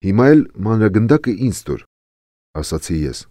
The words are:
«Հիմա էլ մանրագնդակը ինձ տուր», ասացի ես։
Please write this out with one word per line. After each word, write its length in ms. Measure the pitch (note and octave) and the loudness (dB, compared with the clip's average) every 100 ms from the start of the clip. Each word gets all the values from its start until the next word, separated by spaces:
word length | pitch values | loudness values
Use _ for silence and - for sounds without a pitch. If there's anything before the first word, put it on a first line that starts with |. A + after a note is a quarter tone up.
«Հիմա 220 | F#2+ G2+ B2+ | 0 2 6
էլ 80 | D#3 - - | 6 4 -6
մանրագնդակը 680 | G2+ A2+ G#2+ G2+ A2+ D3+ C#3 G2+ | -2 2 2 2 2 0 0 -4
ինձ 140 | B2+ F#2 | -4 -6
տուր», 180 | - C2 - _ _ _ _ _ _ | -8 -10 -10 _ _ _ _ _ _
ասացի 420 | D#2 D2+ D#2+ - E2 | -12 -8 -8 -6 -4
ես։ 140 | D2+ A#1+ - | -4 -8 -18